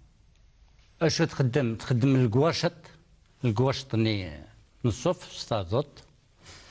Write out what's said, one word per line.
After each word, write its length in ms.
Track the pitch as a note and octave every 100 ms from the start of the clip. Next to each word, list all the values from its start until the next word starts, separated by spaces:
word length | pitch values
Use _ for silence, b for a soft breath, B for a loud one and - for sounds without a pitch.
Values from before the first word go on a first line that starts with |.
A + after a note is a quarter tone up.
| - _ _ _ _ _ - _ _ -
أشو 240 | D#3+ - E3
تخدم، 500 | - C3 C3+ A#2+ A2
تخدم 400 | - B2 C3+ C3
القواشط، 580 | B2 A#2 D#3+ - E3+ - - - _ _ _ _ B2
القواشط 500 | G#2 C3 - - A2
ني 440 | A2 G#2 F2+ D2+ D2+ - _ _ B2
نصف 460 | G2+ E3+ F3 -
ستازوت. 720 | - - A2 F2 A#2 D#3 - - _ _ _ B B B